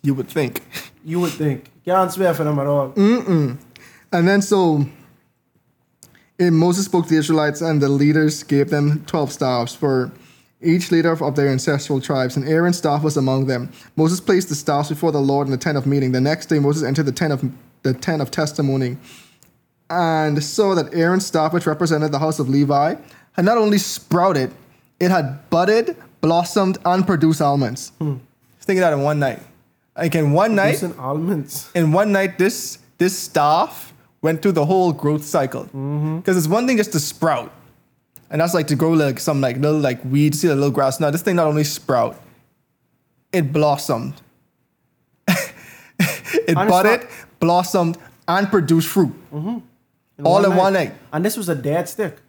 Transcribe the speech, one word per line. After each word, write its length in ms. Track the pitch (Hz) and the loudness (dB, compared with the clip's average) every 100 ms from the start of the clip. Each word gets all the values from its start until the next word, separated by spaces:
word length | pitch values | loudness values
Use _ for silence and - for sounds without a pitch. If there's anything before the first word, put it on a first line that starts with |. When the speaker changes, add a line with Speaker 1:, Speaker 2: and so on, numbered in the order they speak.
Speaker 1:
You 120 | 143 | -2
would 140 | 135 123 | -2 -4
think. 340 | 160 131 - - - - _ 156 | -2 -4 -6 -14 -18 -18 _ -6
Speaker 2:
You 160 | 170 | -2
would 100 | 175 | -2
think. 400 | - 151 135 - _ - | -2 -2 -2 -8 _ 0
Can't 260 | 185 185 | 0 0
swear 220 | 185 185 | 0 0
for 100 | 165 | 0
them 160 | 151 143 | 0 0
at 80 | 139 | 0
all. 220 | 143 135 | 0 -2
Speaker 1:
Mm-mm. 680 | 135 202 240 214 170 139 127 - - - - _ | 2 2 2 2 0 0 -4 -16 -20 -20 -20 _
And 160 | 180 170 | 0 4
then 140 | 202 | 2
so, 440 | 196 202 175 151 139 - - _ _ _ _ _ _ _ _ _ - _ _ _ | 2 2 2 2 -2 -6 -20 _ _ _ _ _ _ _ _ _ -20 _ _ _
and 180 | 180 160 | 2 4
Moses 260 | 170 175 196 | 2 0 0
spoke 200 | 180 170 | -2 2
to 60 | |
the 40 | 160 | 0
Israelites, 420 | 151 160 151 147 | 2 0 0 -2
and 200 | 165 151 | -2 0
the 60 | 139 | 2
leaders 540 | 139 143 156 156 151 | 2 4 4 2 -2
gave 260 | - 139 139 | -2 0 2
them 340 | 147 147 151 - | 0 0 0 -2
twelve 260 | 165 139 | -4 -4
staffs 420 | - 135 123 117 | -2 -2 -2 -4
for 380 | - 147 131 123 - - _ _ _ | -4 -2 0 -2 -8 -20 _ _ _
each 300 | 170 175 175 | 0 0 2
leader 200 | 170 165 | 2 2
of, 100 | 165 | 0
of 140 | 143 139 | -2 0
their 100 | 139 | 0
ancestral 520 | 131 143 143 - 139 | 0 0 -2 -2 -4
tribes, 340 | - 139 127 143 | -2 -2 0 -2
and 120 | 135 | 0
Aaron's 300 | 156 175 180 | 2 2 0
staff 240 | 156 143 | 0 0
was 120 | 151 143 | 0 0
among 300 | 131 131 135 | 0 0 0
them. 240 | 123 104 - - - | -2 -6 -14 -12 0
Moses 240 | 156 180 | 0 0
placed 300 | - 190 - | 2 0 2
the 60 | 147 | -6
staffs 340 | - 143 147 | -2 -2 -2
before 220 | 151 170 | -2 0
the 80 | 147 | 0
Lord 260 | 139 139 139 | 0 0 0
in 40 | |
the 60 | 131 | -2
tent 200 | 180 143 | -2 -2
of 80 | 131 | 0
meeting. 260 | 139 131 | 0 0
The 100 | 127 | 0
next 260 | 135 156 - | 0 -2 0
day, 120 | 156 | 0
Moses 240 | 143 151 | 2 0
entered 220 | 135 139 143 | -2 0 -2
the 60 | |
tent 180 | 123 165 | -2 -2
of, 160 | 135 131 - - _ | -2 -4 -8 -20 _
the 100 | 131 | -4
tent 280 | 123 - 156 | -4 -4 -4
of 80 | 139 | -4
testimony, 680 | - 151 151 139 135 127 135 - - - _ _ _ _ _ _ | -4 -4 -2 -2 -2 -4 -8 -16 -20 -20 _ _ _ _ _ _
and 540 | 170 170 160 156 147 | 0 2 2 2 0
saw 320 | 147 - 202 185 | -2 0 2 2
that 180 | 147 | -2
Aaron's 320 | 170 165 185 196 | 0 2 2 0
staff, 280 | 165 156 | 0 0
which 120 | 170 170 | 0 -2
represented 460 | 151 170 156 151 | -2 0 0 0
the 80 | 143 | -2
house 200 | 156 147 | -2 -2
of 100 | 131 | 0
Levi, 460 | 139 143 143 151 311 - - _ | 2 2 2 2 -2 -12 -20 _
had 120 | - 185 | 0 2
not 120 | 233 | 4
only 200 | 214 208 | 2 0
sprouted, 760 | - - - 175 185 151 127 - - _ _ _ | -2 -10 -2 2 2 2 -2 -6 -20 _ _ _
it 120 | 180 | 2
had 380 | 185 143 139 - | 2 0 -8 -2
budded, 460 | 170 185 220 233 - - _ | 0 4 2 0 -6 -16 _
blossomed, 560 | 156 165 175 214 190 185 175 | 0 2 0 0 0 0 0
and 200 | 180 190 | 0 2
produced 360 | 175 160 156 | 2 2 2
almonds. 500 | 147 143 123 127 - _ | 0 0 -2 -4 -12 _
Speaker 2:
Hmm. 160 | 156 127 - _ _ _ | -6 -6 -12 _ _ _
Speaker 1:
Just 120 | - | -2
think 100 | 190 | 2
of 40 | |
that 120 | 180 | 2
in 80 | 143 | 2
one 180 | 143 151 | 0 0
night. 200 | 139 113 - _ _ _ _ - | -2 -4 -14 _ _ _ _ -4
Like, 180 | 165 165 | -2 0
in 160 | 147 | 2
one 240 | 151 220 208 | 2 2 2
night, 240 | 202 247 | 0 0
Speaker 2:
Producing 180 | 180 - | -4 -8
almonds. 680 | 131 151 170 175 139 - - 175 | -6 -4 -2 -4 -6 -12 -6 0
Speaker 1:
in 160 | 160 | 2
one 200 | 170 208 | 2 2
night, 260 | 196 190 185 | 2 0 0
this, 400 | 233 - - - _ _ | 0 0 -12 -14 _ _
this 180 | 180 185 | -2 -2
staff 760 | - 160 147 160 214 - - - _ _ | -4 0 2 2 0 -6 -20 -20 _ _
went 180 | 160 160 | -4 0
through 120 | 202 | 0
the 120 | 160 147 | 0 2
whole 280 | 190 180 | 2 2
growth 300 | 147 143 151 147 | 0 -2 -2 -2
cycle. 400 | 165 135 127 - | -2 -2 -6 -12
Speaker 2:
Mm-hmm. 560 | 139 139 147 151 160 | -10 -6 -4 -4 -4
Speaker 1:
'Cause 140 | 185 185 | 0 0
it's 100 | 151 | 2
one 180 | 208 247 | 0 2
thing 120 | 240 | 0
just 160 | 208 | 0
to 60 | 165 | -2
sprout, 520 | - - 165 131 113 - - _ _ _ _ - _ | -4 -2 -2 -2 -6 -18 -20 _ _ _ _ -20 _
and 100 | 151 | -2
that's, 120 | 165 175 | 0 0
like, 100 | 151 | 0
to 80 | 143 | 0
grow, 160 | 160 | 2
like, 260 | 165 147 123 | 2 0 -2
some, 200 | - 143 | -4 0
like, 160 | 131 127 | -2 0
little, 220 | 147 151 | 0 0
like, 240 | 139 123 127 | 0 -2 -2
weed, 280 | 139 151 | 2 2
see 140 | 147 175 | 2 0
a 80 | 139 | 2
little 160 | 143 | 0
grass. 280 | 123 135 131 | 2 0 0
Now 120 | 151 | -2
this 100 | 160 | 0
thing 140 | 202 175 | 0 0
not 100 | 156 | 2
only 180 | 151 147 | 0 -2
sprout, 540 | - - 127 113 - - _ _ _ _ _ _ _ _ _ _ | -4 -2 0 0 -4 -20 _ _ _ _ _ _ _ _ _ _
it 200 | 185 143 | -2 0
blossomed. 640 | 151 151 143 - 120 131 143 _ _ _ _ _ _ _ _ _ _ - | 2 2 0 -2 -4 -4 -12 _ _ _ _ _ _ _ _ _ _ -2
<laughs> 0 | |
It 1200 | 175 - - - - - _ 170 - - 320 453 160 | -2 -4 -14 -20 -20 -20 _ -4 -4 -4 0 2 2
Speaker 2:
And 0 | |
it's 80 | 202 | 4
Speaker 1:
budded, 300 | 185 202 240 | 4 4 2
Speaker 2:
not 80 | - - - _ | -2 -20 -20 _
Speaker 1:
blossomed, 580 | 170 175 180 190 170 170 - _ - | 2 2 2 0 0 -2 -14 _ -4
and 220 | 180 202 | -2 2
produced 380 | 202 151 165 160 | 0 2 2 2
fruit. 260 | - 165 - - | 0 0 -2 -14
Speaker 2:
Mm-hmm. 240 | 147 170 233 - _ _ _ _ - | -10 -8 -8 -12 _ _ _ _ -6
In 80 | 147 | 0
Speaker 1:
All 80 | |
Speaker 2:
one 100 | 185 202 | 2 4
Speaker 1:
in 40 | |
Speaker 2:
night. 60 | 190 | 4
Speaker 1:
one 160 | 190 | 2
night. 200 | 190 135 - - | 2 -2 -8 -10
Speaker 2:
And 120 | 151 190 | -4 -4
this 120 | 226 | -4
was 120 | 180 | -6
a 60 | 156 | -4
dead 320 | 131 156 175 | -2 -4 -4
stick. 280 | - 196 - | -6 -8 -8